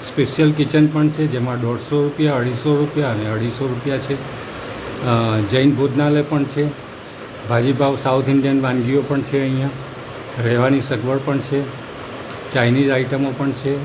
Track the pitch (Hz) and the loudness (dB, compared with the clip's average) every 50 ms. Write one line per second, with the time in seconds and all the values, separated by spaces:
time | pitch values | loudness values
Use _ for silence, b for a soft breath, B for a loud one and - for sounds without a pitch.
0 | - - - - 151 156 - - 156 151 151 156 147 147 - 156 151 151 156 156 | -12 -6 0 0 0 0 2 4 4 4 4 2 0 2 4 4 4 4 4 4
1 | 151 151 151 - 156 151 127 123 120 123 123 123 120 117 120 117 - - 147 147 | 2 2 2 0 -2 0 0 -2 -2 -2 -2 -2 -2 -2 -2 -4 -4 -2 0 2
2 | 143 147 147 - 151 151 139 123 120 127 123 120 - 151 147 143 147 147 147 151 | 2 0 0 0 0 2 2 2 0 0 -2 -2 0 2 2 2 2 0 0 0
3 | 147 131 113 104 107 107 110 110 113 120 117 - 135 131 127 120 123 143 139 131 | 0 0 0 -2 -2 -2 -2 -2 -2 -2 -2 -2 -2 -2 -2 -2 -2 -2 -2 -2
4 | - - 139 135 135 - - - - - - - - - - - - - - - | -2 -4 -4 -4 -6 -10 -12 -12 -12 -12 -12 -12 -12 -10 -10 -10 -10 -10 -8 -4
5 | 135 123 117 117 117 113 110 110 107 98 117 131 131 143 147 120 139 139 120 139 | 0 2 2 4 2 2 2 0 0 2 2 4 4 4 4 4 0 0 2 2
6 | 147 147 147 147 147 147 156 143 139 139 - 147 147 147 139 - - - - - | 2 4 4 2 2 2 0 0 0 0 0 -2 -2 -2 -2 -8 -14 -16 -16 -16
7 | - - - - - - - - - 107 120 117 120 135 139 123 143 139 139 127 | -16 -18 -16 -16 -16 -16 -14 -12 -4 0 0 2 4 2 2 4 2 2 2 0
8 | - 139 131 135 127 131 139 139 131 139 135 135 135 131 127 127 117 123 135 143 | 0 2 2 2 2 4 2 2 4 4 2 2 2 2 0 0 0 2 2 0
9 | 135 139 147 135 127 - 143 139 135 131 131 131 135 139 135 - - - - - | 2 2 -2 -2 -2 0 -2 0 0 0 0 0 -2 -2 -4 -6 -12 -12 -12 -14
10 | - - - - - - - 123 117 117 120 120 123 135 139 139 127 - 139 117 | -14 -14 -14 -12 -12 -10 -6 -2 0 2 4 4 4 4 4 2 2 -2 -4 -2
11 | 110 127 135 139 135 147 139 139 - - 143 139 143 127 - - - - - - | -2 -2 -2 -2 0 -2 -2 -2 -2 -2 -2 -2 -2 -4 -8 -12 -12 -14 -14 -14
12 | - - - - - - - - - - - 131 120 120 120 135 139 139 135 131 | -12 -12 -12 -12 -12 -12 -12 -12 -10 -2 0 2 4 4 4 4 4 4 2 2
13 | 131 127 139 135 139 139 127 143 143 139 123 - - 139 139 143 143 | 0 0 0 0 0 -2 -2 -2 -2 -2 -2 -2 -2 -2 -2 -2 -4